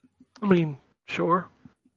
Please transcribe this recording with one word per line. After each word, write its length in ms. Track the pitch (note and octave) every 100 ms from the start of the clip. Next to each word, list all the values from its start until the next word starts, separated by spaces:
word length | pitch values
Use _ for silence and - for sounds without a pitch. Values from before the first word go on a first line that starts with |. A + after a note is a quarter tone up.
| _ _ _ -
I 40 | G#3
mean, 300 | F3+ D#3 C#3 _ _ -
sure. 420 | - E3 F#3 F3 _ - _ _